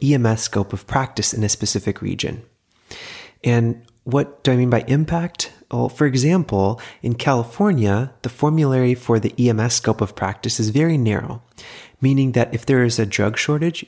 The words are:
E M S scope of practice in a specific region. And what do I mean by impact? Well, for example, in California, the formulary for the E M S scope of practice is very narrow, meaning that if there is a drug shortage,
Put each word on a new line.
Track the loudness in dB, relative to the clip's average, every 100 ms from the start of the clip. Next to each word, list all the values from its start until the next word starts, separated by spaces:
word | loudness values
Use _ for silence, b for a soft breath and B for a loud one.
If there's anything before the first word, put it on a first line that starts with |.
E | 2
M | 4 2
S | 0
scope | -2 -2 -2
of | -6 -4
practice | -4 -2 -4 -4
in | -2
a | -2
specific | -2 -2 -2 -4 -4
region. | -6 -4 -6 -8 -14 _ _ B B B B B B B
And | 0 2 2 -2 -10 _ -2
what | -2 -2 -2 2
do |
I | 2
mean | 4
by | 2 2
impact? | 0 2 -2 -4 -8 -10 -10 -8
Well, | -4 -4
for | 0 0
example, | 2 2 2 0 0 0 -2 B B
in | -6 -4
California, | 0 0 -2 0 2 2 2 0 -2 -6
the | -10
formulary | -2 0 2 2 2 2 0
for | 0 0
the | 0 2
E | 2
M | 2
S | 0 0
scope | 0 0
of | -2 -4
practice | -6 -4 -6 -2
is | 0
very | 2 2 2
narrow, | 2 0 -4 -12 _ B B B B B
meaning | 2 4 2
that | 2 0
if | -2 2
there | 4 4
is | 2
a | -2
drug | 0 0 0
shortage, | -2 0 0 -4